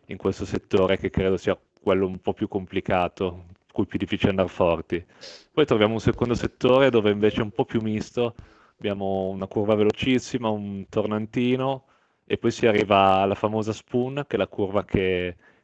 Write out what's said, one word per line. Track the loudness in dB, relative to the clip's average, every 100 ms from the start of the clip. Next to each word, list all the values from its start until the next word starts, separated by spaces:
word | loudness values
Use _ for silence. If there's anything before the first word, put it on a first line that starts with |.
| -16
in | -4
questo | -4 -4 -6
settore, | -8 -2 0 2 0
che | -4
credo | -2 0 0
sia | -2 -4 _ _ -2
quello | 0 0
un | -4
po' | -6
più | -4 -6
complicato, | -6 -6 -6 -2 0 0 -2 -6 -6 -16 -20 _
cui | -6 -4
più | -4
difficile | -4 -2 0
andare | 0 -2
forti. | 0 2 0 -2 -8 -8 _ -20 -20 _
Poi | 0 2
troviamo | 4 2
un | 2
secondo | -2 0 -2
settore | -2 -4 0 4 6 6
dove | 4 2
invece | 2 2 0
è |
un | -2
po' | -4
più | -2 -2
misto, | -2 -4 -4 -4 -4 -6 -20 _ _ _
abbiamo | -6 -4 -4 -4 -4
una | -6 -6
curva | -2 0 2
velocissima, | 2 2 0 0 -2 -4 -2
un | -4 -6 -10 -6
tornantino, | -4 -2 -4 -4 -2 0 0 -2 -6 -12 _ _ _ -4
e | -2
poi | -2
si | 2 4
arriva | 4 4 6 6 4
alla | 2 0
famosa | -2 -2 -4
spoon, | -8 -4 -4 -2 -6 -4
che | -4
è |
la | -2
curva | -4 -2 -2
che, | 0 0 0 0 -4 -8 _ _